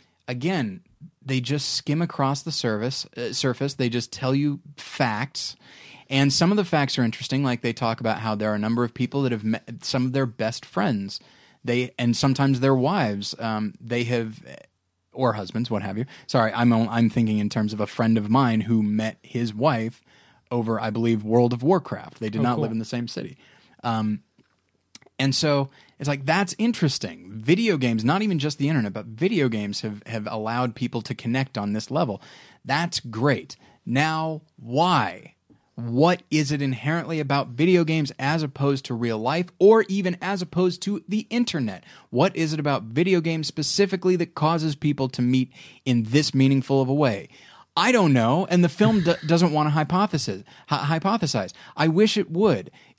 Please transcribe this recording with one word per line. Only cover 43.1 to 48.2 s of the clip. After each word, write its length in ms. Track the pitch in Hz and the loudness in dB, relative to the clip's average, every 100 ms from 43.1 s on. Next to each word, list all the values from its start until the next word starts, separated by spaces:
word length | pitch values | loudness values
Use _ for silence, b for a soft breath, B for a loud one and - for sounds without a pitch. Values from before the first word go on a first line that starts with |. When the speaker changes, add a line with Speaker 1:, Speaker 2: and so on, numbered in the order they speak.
| 180 | 2
Speaker 1:
games 260 | 165 160 143 | 0 -2 -4
specifically 680 | - 143 - 196 185 185 180 | -6 -4 0 0 0 0 0
that 180 | 170 - | -2 0
causes 400 | 156 165 156 143 | 0 2 -2 -2
people 340 | 147 139 131 | -2 0 -2
to 120 | - | 0
meet 280 | 123 131 127 B B B | 2 2 0 B B B
in 200 | 131 120 | 0 0
this 320 | 107 143 143 135 | 2 2 2 4
meaningful 440 | 135 135 - 139 | 4 4 2 2
of 100 | 131 | 2
a 40 | |
way? 360 | 143 135 98 - B B B B - | 2 2 0 -8 B B B B 0
I 160 | 214 | 4
don't 220 | 240 170 | 4 6
know, 320 | 131 | 6